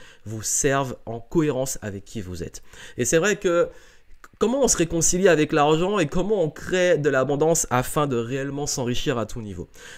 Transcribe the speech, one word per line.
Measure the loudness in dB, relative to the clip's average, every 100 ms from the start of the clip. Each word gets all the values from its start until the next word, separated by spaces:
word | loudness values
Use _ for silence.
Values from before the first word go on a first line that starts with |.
| -12 -18 -12
vous | -10
servent | -4 0 2 0 -2 -8 -10
en | -12
cohérence | -2 0 2 0 -2 -4
avec | -8 -10
qui | -10 -10
vous | -8 -8
êtes. | -10 -12 -20 -20 -18 -4
Et | 2
c'est | 2
vrai | 2 0
que | 2 2 2 -2 -20 -20 -20 -20 -20 -2
comment | 0 2
on | 2
se | 2
réconcilie | 0 0 2 4 4
avec | 4 4
l'argent | 4 4 4 2 0
et | 0
comment | 0 0 0
on | 0
crée | -4 -4 2 4 4
de | 2
l'abondance | 2 2 2 2 2 2
afin | 0 0 0 0
de | 0
réellement | -2 -6 -6 -6 -6
s'enrichir | -4 -2 0 0 -2
à | -4
tout | -6
niveau ? | -10 -10 -12 -14 -20